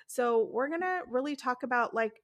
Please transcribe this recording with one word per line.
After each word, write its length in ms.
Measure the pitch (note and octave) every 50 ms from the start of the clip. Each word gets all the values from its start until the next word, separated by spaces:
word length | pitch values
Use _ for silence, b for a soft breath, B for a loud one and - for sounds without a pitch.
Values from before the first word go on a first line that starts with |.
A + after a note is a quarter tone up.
| B
So 420 | B - C4 A#3+ A#3+ A#3 A3+ G#3+ -
we're 160 | - A3+ C4 C#4+
gonna 320 | E4 E4+ F#4 F#4 F#4 F4+ - -
really 260 | A#3 B3+ C4+ D4 C#4+
talk 260 | - - C4 B3 B3
about, 320 | C#4 A#3+ B3+ A#3+ A#3 - -
like, 280 | A3+ A3+ G#3+ A3 -